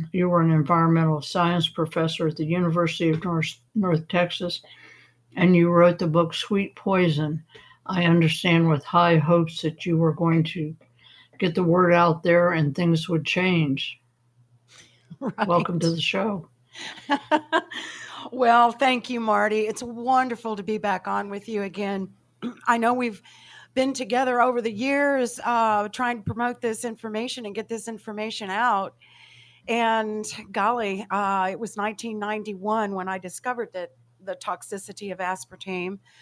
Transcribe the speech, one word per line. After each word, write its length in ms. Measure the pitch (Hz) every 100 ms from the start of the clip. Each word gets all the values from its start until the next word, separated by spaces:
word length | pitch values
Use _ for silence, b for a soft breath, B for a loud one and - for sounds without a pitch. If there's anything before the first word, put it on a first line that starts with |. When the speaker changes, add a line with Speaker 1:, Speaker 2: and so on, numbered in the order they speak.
| 160
Speaker 1:
you 180 | 185 180
were 120 | 175
an 100 | 165
environmental 720 | 160 147 170 165 165 160 151
science 460 | - 190 170 175 165
professor 580 | - 160 175 165 160 160
at 80 |
the 100 | 151
University 640 | 156 175 175 165 165 - 165
of 140 | 156
North, 360 | 180 165 156 - _ -
North 320 | 190 160 160
Texas, 540 | 175 175 - 180 - B B B B B B _ -
and 160 | 180
you 140 | 180 170
wrote 300 | 170 175 175
the 80 | 175
book 260 | 160 165
Sweet 420 | - - 202 196 -
Poison, 680 | - 190 180 151 151 156 - B B B
I 220 | - 190 175
understand, 640 | 170 160 160 180 165 165
with 120 | 151
high 360 | - 175 175 165
hopes 420 | 147 170 165 -
that 240 | 160 160
you 140 | - 165
were 160 | 165
going 280 | 151 165 165
to 300 | 160 185 151 160 b b b b b -
get 160 | 185
the 80 | 165
word 300 | 175 175 180
out 300 | 175 175 160
there 300 | 175 170 175
and 220 | 165 147
things 320 | 139 175 165 165
would 180 | 170 143
change. 720 | - 185 175 151 139 - -
Speaker 2:
<laughs> 60 | _ _ _ _ _ _ _ b b b b -
Right. 300 | 262 175 214
Speaker 1:
Welcome 300 | 175 - 175
to 120 | 165
the 100 | 165
show. 480 | - 190 214 202 - _ _ B B B -
Speaker 2:
<laughs> 120 | 285 - 302 - 320 - B B B B B B
Well, 400 | 254 240 233 240
thank 360 | 226 269 254 -
you, 120 | 247
Marty. 460 | 226 208 208 214 214
It's 160 | 214
wonderful 760 | 240 233 240 262 254 233 226 208
to 60 |
be 160 | 202 214
back 280 | 208 185 202
on 240 | 196 202
with 180 | 202 208
you 140 | 220
again. 460 | 196 180 202 196 185 - _ _
<clears throat> 280 | 233 247 -
I 100 | 233
know 160 | 233
we've 300 | 247 247 196 B B B B B
been 200 | - 262
together 500 | 269 240 240 262 247
over 180 | 247 240
the 120 | 226
years, 640 | 202 254 277 285 277 240 233
uh, 440 | - 240 226 208 208
trying 300 | - 247 240
to 40 |
promote 380 | 202 220 240 240
this 240 | 233 220
information 640 | 240 226 226 214 240 254 220
and 80 |
get 140 | 202 220
this 200 | 226 214
information 640 | 220 - 208 214 220 202
out. 440 | 190 247 202 190 - b b b b b b -
And 580 | 226 233 226 220 214 214 - 196
golly, 560 | 202 202 240 214 190 -
uh, 380 | 196 202 196 185
it 80 | 185
was 180 | 220 -
nineteen 420 | 208 214 233 214
ninety-one 760 | 208 214 214 196 196 220 208
when 140 | 190 185
I 100 | 190
discovered 540 | 180 - 262 240 226
that 180 | 185 170 _ _ _
the 120 | 196
toxicity 800 | 180 - 185 - 202 - 196 202
of 60 | 185
aspartame. 800 | 180 185 - 185 - 185 180 196 b b